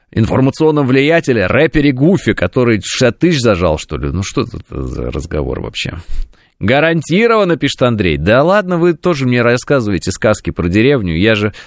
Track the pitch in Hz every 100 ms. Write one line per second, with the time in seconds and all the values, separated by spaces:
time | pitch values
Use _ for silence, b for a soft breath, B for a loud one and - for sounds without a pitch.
0 | B - 113 - 135 - 156 151 127 135
1 | 147 165 151 117 90 127 160 156 143 127
2 | 156 190 113 - 92 131 120 107 - -
3 | 120 - 170 151 117 90 87 78 - 73
4 | 71 82 98 - - - - 67 64 -
5 | 62 65 65 78 65 60 - - - -
6 | - - - b b b 98 139 160 165
7 | - 180 233 226 185 165 139 - 123 107
8 | 92 71 82 123 160 208 180 170 175 160
9 | 180 147 127 123 120 123 - 143 104 87
10 | - - 110 107 - - 85 101 127 143
11 | 90 82 107 104 104 B